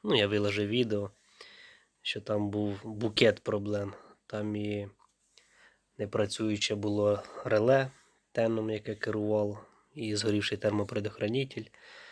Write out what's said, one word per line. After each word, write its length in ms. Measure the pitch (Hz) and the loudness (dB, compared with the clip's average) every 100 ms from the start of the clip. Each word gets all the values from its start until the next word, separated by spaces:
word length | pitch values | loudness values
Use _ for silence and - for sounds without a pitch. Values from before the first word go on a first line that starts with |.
Ну, 120 | 214 | 2
я 120 | 135 101 | 4 4
виложив 420 | 104 104 101 104 | 2 0 0 0
відео, 420 | 120 117 104 101 - _ _ - - - - _ _ | 0 0 -2 -4 -12 _ _ -20 -20 -20 -20 _ _
що 180 | - 107 | -8 -6
там 300 | 104 107 104 | -2 0 0
був 300 | 104 104 98 | 0 -2 -4
букет 560 | 113 107 113 107 117 101 | -10 -4 -2 6 6 6
проблем. 540 | - 107 104 104 101 - - - - | -2 -2 -2 -4 -4 -10 -20 -20 -10
Там 300 | 107 107 104 | -6 -4 -4
і 320 | 104 104 101 - _ _ _ _ _ _ - _ _ - | -4 -4 -6 -14 _ _ _ _ _ _ -20 _ _ -8
непрацююче 760 | 104 113 104 - 110 104 - | -4 0 0 0 -2 0 -2
було 480 | 104 107 104 104 101 - - | -2 0 2 4 2 -2 -10
реле 460 | - 107 117 135 131 - _ _ _ | 0 4 6 4 4 -6 _ _ _
теном, 380 | - 117 113 110 | 0 0 0 -2
яке 240 | 107 110 | -4 -6
керувало, 680 | 107 - 107 104 107 104 104 - _ _ | -6 -4 -2 0 0 0 -4 -14 _ _
і 220 | 151 110 104 | -8 -4 0
згорівший 420 | 110 104 - 104 | 2 0 0 0
термопредохранитель. 1040 | 107 104 101 107 104 - 104 127 135 - 110 - - - - | 0 0 -2 -4 -4 -4 -2 -2 -4 -8 -14 -18 -20 -20 -20